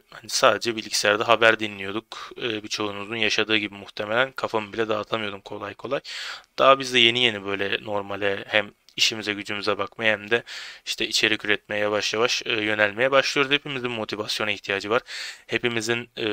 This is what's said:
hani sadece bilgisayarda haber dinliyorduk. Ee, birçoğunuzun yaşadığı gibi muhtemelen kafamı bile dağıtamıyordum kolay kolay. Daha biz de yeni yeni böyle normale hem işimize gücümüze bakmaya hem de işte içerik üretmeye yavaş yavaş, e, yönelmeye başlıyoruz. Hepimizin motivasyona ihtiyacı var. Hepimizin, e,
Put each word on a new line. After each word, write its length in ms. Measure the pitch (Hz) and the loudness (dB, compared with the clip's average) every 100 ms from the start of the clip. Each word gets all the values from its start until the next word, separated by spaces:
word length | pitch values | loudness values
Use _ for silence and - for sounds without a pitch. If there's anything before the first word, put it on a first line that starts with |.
| - | -6
hani 200 | - 110 | -18 -6
sadece 460 | - 127 104 117 | 4 4 4 0
bilgisayarda 520 | 110 104 - 104 107 117 | -4 -4 2 4 4 4
haber 320 | 110 113 107 | 6 6 6
dinliyorduk. 720 | 107 101 98 107 - - - - | 0 -6 -6 -8 -8 -14 -14 -8
Ee, 260 | 123 107 | -6 -6
birçoğunuzun 520 | 104 - 104 101 101 | -6 -4 -4 -4 -6
yaşadığı 420 | 117 107 - 107 110 | -2 0 2 2 0
gibi 180 | 104 | -2
muhtemelen 560 | 101 95 - 107 117 135 | -10 -12 -8 -2 0 0
kafamı 420 | - 107 110 101 | -2 -4 -4 -4
bile 160 | 104 110 | -4 -2
dağıtamıyordum 520 | 107 101 113 104 98 | -2 -2 -4 -4 -8
kolay 320 | - 101 101 | -12 -12 -12
kolay. 280 | - 120 147 - - - - - - | -10 -6 -6 -6 -10 -10 -12 -8 4
Daha 200 | 131 135 | 6 6
biz 140 | 127 | 4
de 60 | 123 | 6
yeni 240 | 113 123 | 6 6
yeni 220 | 123 104 | 2 0
böyle 380 | 98 98 98 - | -4 -4 -2 -4
normale 600 | 110 101 98 98 101 101 - | -2 -4 -4 -2 -2 -2 0
hem 260 | 107 101 - _ | 0 0 -8 _
işimize 380 | - - 110 104 | 0 0 0 -4
gücümüze 440 | 101 101 104 101 101 | -4 -4 -4 -2 -2
bakmaya 340 | 98 - 110 | -4 -2 0
hem 180 | 104 104 | 0 0
de 140 | 117 - - - - | -2 -2 -14 -14 -12
işte 220 | - - 107 | -8 -4 -2
içerik 380 | - 107 107 | 2 2 2
üretmeye 360 | 104 101 - 104 | 0 0 -2 -2
yavaş 320 | 104 104 - | 0 0 0
yavaş, 300 | 110 123 - | 2 2 0
e, 80 | - | -2
yönelmeye 580 | 113 107 107 104 104 135 | -2 0 2 2 2 2
başlıyoruz. 400 | 135 - 147 135 | 4 4 2 2
Hepimizin 400 | 143 147 131 123 | 0 -2 -6 -4
motivasyona 600 | 117 107 104 107 - 107 | -4 -4 -6 -4 -4 -2
ihtiyacı 380 | 98 - 98 101 | -4 -4 -4 0
var. 120 | 120 - - - - - | -2 -2 -10 -12 -14 -4
Hepimizin, 600 | 113 120 117 110 117 120 - | -2 0 0 -2 -2 -4 -6
e, 100 | 110 | -4